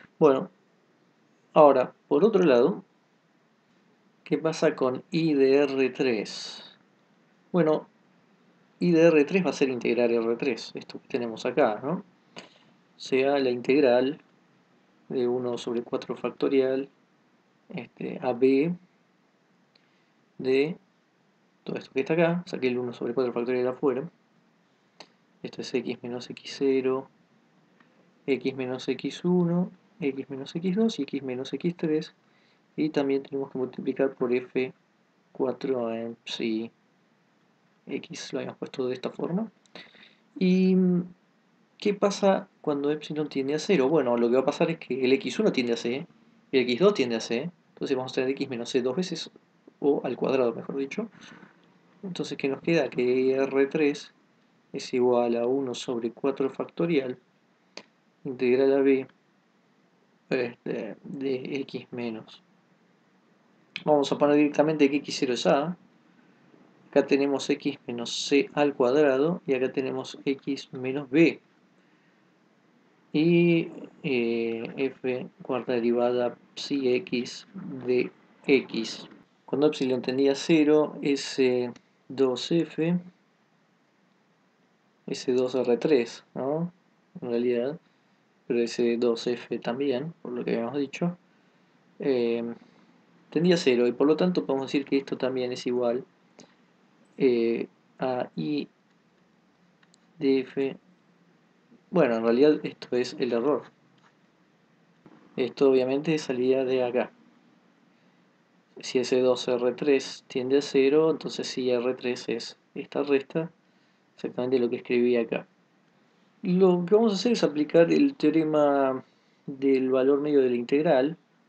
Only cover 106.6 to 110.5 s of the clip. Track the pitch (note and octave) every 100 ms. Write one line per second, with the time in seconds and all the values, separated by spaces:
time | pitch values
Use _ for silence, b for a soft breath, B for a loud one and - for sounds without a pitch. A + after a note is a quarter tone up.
106.6 | B2+ C3 B2 B2 G#2+ _ _ _ _ _
107.6 | _ _ _ _ _ _ _ _ _ _
108.6 | _ - - C3 A#2+ B2+ B2+ B2 - B2
109.6 | B2 A#2+ D3+ C3+ C3+ - - C3+ B2+